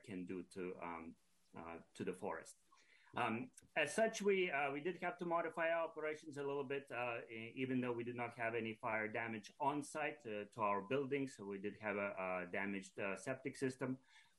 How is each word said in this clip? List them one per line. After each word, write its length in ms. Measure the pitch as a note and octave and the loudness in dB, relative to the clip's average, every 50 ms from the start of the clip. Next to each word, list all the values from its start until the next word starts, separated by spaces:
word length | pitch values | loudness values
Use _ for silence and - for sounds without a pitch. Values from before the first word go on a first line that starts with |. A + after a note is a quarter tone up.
| - | -6
can 200 | - G2+ F#2 F2+ | -8 -6 -6 -4
do 180 | F2 F#2+ F2+ E2+ - - | -4 -4 -6 -6 -8 -6
to, 200 | G2 F2+ F2+ F2+ - | -6 -4 -4 -4 -6
um, 340 | E2+ E2+ E2+ E2 D#2+ E2+ - _ _ _ _ _ _ _ - - | -6 -6 -6 -6 -8 -10 -12 _ _ _ _ _ _ _ -14 -12
uh, 220 | E2+ E2+ E2+ E2 - - - | -10 -8 -10 -10 -12 -12 -10
to 80 | - - | -6 -4
the 80 | F#2 F2+ | -4 -4
forest. 420 | F2+ - F#2+ E2 E2 - - - _ _ _ _ - - - - - - - - - | -2 -2 -4 -4 -4 -6 -10 -16 _ _ _ _ -20 -20 -20 -20 -20 -20 -8 -2 0
Um, 320 | A#2+ A#2 A2 A#2 C3 C3 - - - - - | 2 2 2 0 -2 -6 -10 -18 -14 -4 0
as 160 | E3 D3+ D3 | 2 2 2
such, 300 | - - A3+ A3 A3 - | 4 4 4 4 4 4
we, 300 | G3+ G3+ G3 F#3+ F3+ F3+ | 4 6 6 6 6 4
uh, 200 | D3 C#3 D3 C#3 | 4 2 2 2
we 100 | C#3 D3 | 2 0
did 180 | D3 F3+ F3 E3+ | 0 -2 -2 -2
have 160 | F3+ F3+ F3 - | -2 -2 -2 0
to 80 | F3+ | 0
modify 460 | E3+ E3 E3+ E3+ D#3+ - E3+ E3 E3 | 2 2 4 2 2 2 2 4 4
our 140 | E3 E3+ E3 | 4 4 2
operations 520 | D#3+ - D#3 D3+ D#3 D#3 D#3 - D#3+ C3+ C#3+ | 0 0 0 0 0 0 -2 -6 -8 -4 -2
a 60 | C#3+ | 0
little 200 | C#3 C#3 C#3+ C#3 | 0 0 0 0
bit, 220 | B2+ C#3 C#3 C3 - - | 0 -2 -2 -2 -4 -2
uh, 260 | A#2 B2 B2 A#2 A#2+ B2+ - | 0 0 0 0 -2 -4 -6
e-, 240 | A#2 A2+ A2+ A#2 A#2 | -8 -8 -8 -6 -4
even 260 | C3+ C3 B2+ C3 B2+ | 0 0 2 4 4
though 100 | B2 B2 | 4 2
we 120 | A#2+ A#2 A#2 | 2 0 0
did 120 | A#2+ A#2+ | -2 -2
not 220 | A#2+ A#2+ A#2 - B2 | -2 -2 -2 -2 0
have 160 | A#2 A2+ A#2 | 0 0 2
any 200 | A#2 A2+ A2+ A2 - | 2 0 -2 -2 -2
fire 280 | - A#2+ A2 A2 G#2+ G#2+ | 0 0 2 2 2 0
damage 440 | A2 A#2 A2+ A#2 A2 G#2+ G2+ - - - | 0 0 -2 -2 -2 -4 -6 -8 -6 -2
on 220 | D3 C#3 D3 D3 | 0 2 2 2
site, 380 | C#3+ - - D#3 D3 D3+ - - - A#2 | 0 -2 -2 -2 0 -2 -2 -4 -6 -4
uh, 160 | G#2+ G#2 G#2 G2+ - | -4 -4 -4 -4 -2
to 80 | A#2 | 2
our 200 | A2 G2+ G2+ G2+ | 2 4 4 4
buildings. 520 | F#2+ G2 C3 C#3 C#3+ C3 C#3+ C#3 C3+ C3 - | 2 2 2 2 2 4 2 2 2 0 -4
So 80 | - G2+ | -6 -6
we 140 | G2 G2+ G2 | -4 -4 -2
did 180 | F#2+ G#2 F#2+ - | -2 -4 -4 -2
have 160 | G#2+ G#2+ G2+ G2+ | 0 0 2 2
a, 160 | G2+ G2+ G2 - | 2 0 0 -2
a 320 | F#2+ F#2 F#2 F2+ F2+ F2 | 0 0 0 0 0 0
damaged, 480 | F2+ G2+ G2 G2+ G2 F#2+ F#2 - - - | 0 0 0 0 0 -2 -4 -6 -6 -2
uh, 180 | G#2+ G2 F#2+ - | -2 -2 -2 -2
septic 400 | - C3+ C3 C3 - C#3+ C3 - | -2 -4 -4 -2 -2 -6 -2 0
system, 400 | C#3 C3 B2+ - C#3 B2+ C3 C3 - _ - - - - _ | 0 0 0 0 -2 -2 -2 -4 -6 _ -20 -20 -20 -18 _